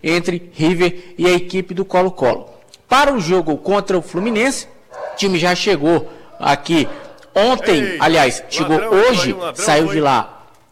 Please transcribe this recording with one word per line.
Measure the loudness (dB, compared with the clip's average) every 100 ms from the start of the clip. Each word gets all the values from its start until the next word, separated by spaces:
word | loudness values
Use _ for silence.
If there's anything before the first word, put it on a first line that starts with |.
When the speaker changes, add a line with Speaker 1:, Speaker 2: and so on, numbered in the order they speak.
Speaker 1:
entre | -2 -2 -2 -6 -6
River | -2 0 2 0 -2 -12 -2
e | 2
a |
equipe | 2 0 -6 -4 -6
do | -2
Colo-Colo. | 0 0 0 -2 -2 -6 -20 -20 -16 0
Para | 2 2
o | 0
jogo | 0 0 0 -2
contra | -2 -2 0 -2
o |
Fluminense, | -4 -6 -2 0 0 -2 -10 -20 -20 -16 -12
o | -4
time | -2 0
já | 0
chegou | 0 0 0 2 2 -2 -14 -20 -4
aqui | 0 0 0 0 0 -6 -16 -20 -4 0
ontem, | 2 2 2 0
Speaker 2:
Ei, | 0 0
Speaker 1:
aliás, | 2 4 2 -2
Speaker 2:
ladrão, | -6
Speaker 1:
chegou | -4 0 0
Speaker 2:
foi | 2 2 4
Speaker 1:
hoje, | 2 -2
Speaker 2:
um | -4
ladrão, | -8 -4
Speaker 1:
saiu | 2 2 2
Speaker 2:
foi? | 0
Speaker 1:
de |
lá. | 2 2 -2 -10 -20 _ _